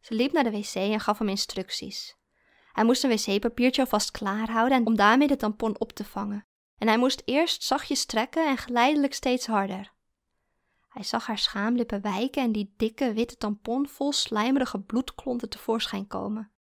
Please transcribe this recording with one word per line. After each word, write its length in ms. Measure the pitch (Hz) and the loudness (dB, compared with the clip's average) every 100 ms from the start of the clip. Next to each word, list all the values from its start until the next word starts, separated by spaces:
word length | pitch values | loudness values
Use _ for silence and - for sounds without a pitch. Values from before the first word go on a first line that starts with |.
Ze 140 | - | -6
liep 180 | 220 262 | 0 2
naar 120 | 330 | 2
de 60 | 247 | 0
W 120 | 208 | 0
C 120 | 202 | -6
en 260 | - 196 214 | -4 -2 -2
gaf 180 | - 208 | 0 0
hem 100 | 214 | 0
instructies. 880 | 196 - - 190 - - - - - _ _ _ _ _ | -2 -4 -6 -8 -8 -10 -12 -14 -18 _ _ _ _ _
Hij 120 | - | 2
moest 200 | 226 254 | 4 4
een 60 | 269 | 4
W 40 | |
C-papiertje 680 | 220 - 202 226 - 247 254 | 2 2 0 0 2 2 4
alvast 280 | 262 214 - | 2 2 0
klaarhouden 680 | - 208 202 226 226 233 262 | -4 -4 -2 -2 2 4 4
en 80 | 220 | 4
om 100 | 220 | 4
daarmee 320 | 202 247 285 | 6 6 6
de 80 | 277 | 2
tampon 440 | 214 208 226 - | 0 -2 -4 -2
op 120 | 226 | -6
te 120 | - | -6
vangen. 420 | 202 - 202 208 - _ _ _ | -10 -8 -6 -8 -12 _ _ _
En 80 | 220 | 2
hij 120 | 220 | 4
moest 240 | 254 - | 2 0
eerst 380 | - 262 330 - | 0 2 2 0
zachtjes 420 | - 285 - 277 | 0 -2 0 -4
trekken 420 | - 220 233 - 320 | -2 -2 -2 0 0
en 100 | 262 | 0
geleidelijk 580 | - 240 247 294 277 | -2 2 4 4 2
steeds 320 | - - 247 247 | 0 0 0 0
harder. 520 | 214 196 185 196 _ _ _ _ _ _ _ _ _ _ | 0 0 -6 -12 _ _ _ _ _ _ _ _ _ _
Hij 120 | - | -12
zag 240 | 196 233 - | -4 -4 -4
haar 120 | 208 | -4
schaamlippen 600 | - 208 208 240 233 202 | -2 -2 0 0 0 -2
wijken 420 | 202 208 254 277 | -4 -2 -2 0
en 100 | 254 | 0
die 220 | 214 202 _ | 0 -4 _
dikke 360 | 220 220 254 | -2 0 -2
witte 240 | 214 240 - | 0 -2 -2
tampon 520 | 214 208 - 247 285 | -6 -4 -4 -2 -2
vol 240 | - 285 | -2 -2
slijmerige 680 | 285 - 220 226 269 247 196 | 0 -2 0 2 2 0 -4
bloedklonten 680 | 196 226 262 - - 247 226 | -4 -4 -4 -8 -6 -6 -6
tevoorschijn 580 | - - 226 - 202 202 | -10 -2 -2 -2 -6 -6
komen. 460 | 196 196 214 214 _ | -6 -6 -6 -8 _